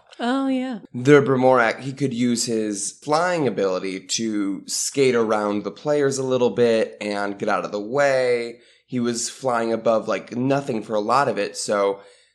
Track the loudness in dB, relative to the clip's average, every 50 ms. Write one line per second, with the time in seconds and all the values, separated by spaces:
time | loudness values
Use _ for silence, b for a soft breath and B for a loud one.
0 | _ _ -12 -8 -4 -2 -2 -2 -2 -2 -2 -2 -4 -6 -8 -10 -12 -12 -10 -4
1 | 4 6 8 8 8 4 2 4 4 6 6 6 4 2 0 -2 -6 -10 -6 -4
2 | -4 -4 -2 0 0 0 0 0 -2 -2 -2 -2 -2 -2 -4 -6 -6 -10 -10 -12
3 | -4 0 0 0 2 0 0 0 0 -2 0 0 0 0 0 -2 -4 -6 -8 -8
4 | -8 -6 -6 -4 -4 -4 -2 -2 -4 -4 -4 -8 -8 -8 -8 -6 -6 -6 0 2
5 | 2 4 4 2 2 2 0 0 0 0 -2 -2 -4 -6 -10 -8 -4 -2 0 2
6 | 2 0 0 -2 -2 -2 0 2 2 2 2 2 2 4 4 2 0 -2 -4 -8
7 | -6 -4 -4 -2 -4 -4 -4 -4 -2 0 0 0 0 -2 -6 -6 -6 -4 0 2
8 | 2 4 4 2 2 2 0 0 -2 -6 -10 b b b b b b b -4 -2
9 | -2 -2 -2 -2 -6 -8 -10 -6 -4 -2 0 0 0 0 -2 0 2 2 2 2
10 | 2 0 -4 -4 -4 -6 -6 -4 0 0 0 0 0 -2 -4 -4 -4 -2 -4 -2
11 | 0 2 2 2 2 2 0 -2 -4 -4 -4 -8 -4 -2 0 2 2 0 0 B
12 | B B B B B B B